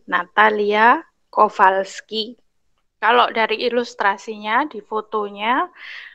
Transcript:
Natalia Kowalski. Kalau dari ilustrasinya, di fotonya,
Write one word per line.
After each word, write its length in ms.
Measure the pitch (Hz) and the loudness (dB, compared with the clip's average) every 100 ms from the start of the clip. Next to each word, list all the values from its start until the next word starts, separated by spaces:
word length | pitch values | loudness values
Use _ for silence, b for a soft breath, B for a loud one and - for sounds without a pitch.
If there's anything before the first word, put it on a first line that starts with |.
| - | -4
Natalia 960 | 180 175 - 214 214 208 208 226 294 - _ _ | -4 -2 2 2 2 0 4 4 4 -2 _ _
Kowalski. 1080 | - 214 - 190 190 190 - - 220 220 240 _ _ _ _ _ _ | 2 2 4 2 4 -2 -10 -10 -8 -8 -12 _ _ _ _ _ _
Kalau 280 | 208 240 226 | 2 4 2
dari 360 | 220 220 220 247 | 0 -2 -2 -2
ilustrasinya, 960 | 240 240 - 202 208 - 214 208 226 302 | -2 -4 -4 -2 -2 -8 -12 -4 -2 -2
di 120 | 220 | -8
fotonya, 880 | - 214 214 220 208 202 214 262 349 B B B B | -10 -8 -6 -6 -6 -6 -4 -2 -4 B B B B